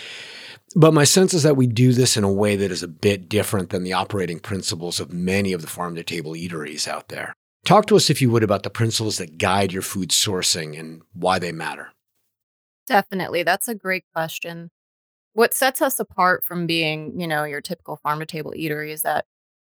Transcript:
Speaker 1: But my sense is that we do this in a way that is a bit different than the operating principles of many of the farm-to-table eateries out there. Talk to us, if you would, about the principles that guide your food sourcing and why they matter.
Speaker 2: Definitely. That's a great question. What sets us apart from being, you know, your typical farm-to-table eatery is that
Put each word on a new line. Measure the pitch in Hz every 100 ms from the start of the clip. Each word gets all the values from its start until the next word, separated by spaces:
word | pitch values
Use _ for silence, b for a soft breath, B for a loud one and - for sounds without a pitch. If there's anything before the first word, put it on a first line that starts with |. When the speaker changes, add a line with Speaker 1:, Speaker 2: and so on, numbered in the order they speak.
| B B B B B B - 170
Speaker 1:
But | 156
my | 156
sense | 143 190 190
is | 180
that | 151 139
we | 123
do | 113 127
this | 123 123 113
in |
a | 101
way | 98 104 101
that | 98
is | 87
a | 87
bit | 78 104 101 87
different | 104 92 104 90
than | 95
the | 90
operating | 92 98 101 85 82
principles | - 95 - 82 87 80
of | 76
many | 87 92 98 98
of | 90
the | 78
farm-to-table | - 87 85 85 85 78
eateries | 82 87 80 73 76 78
out | 76 -
there. | 73 - - _ _ -
Talk | 196 214
to | 196
us, | -
if | 151
you | 127
would, | 117
about | 107 98
the | -
principles | - 113 - 110 95
that | 87 80
guide | 98 98 98
your | 92
food | - 98 87
sourcing | - 107 92 87 - 78 76
and | 80 82 _
why | 90 90 92
they | 87
matter. | 80 78 73 - _ _ _ _ _ _ _ _ _ -
Speaker 2:
Definitely. | 214 - 190 156 170
That's | 165 190 -
a |
great | 214 185 185 -
question. | 170 160 - 170 170 170 _ _ _ _ _ _
What | 214 233 -
sets | 262 262
us | 277 -
apart | 208 - 180 180
from | - 175 170
being, | 165 156 156 156 180
you | 170
know, | 151 151
your | 143
typical | - 170 - 151
farm-to-table | 147 151 156 156 151 -
eatery | 156 151 151
is | 156
that | 151 151 - _ _ _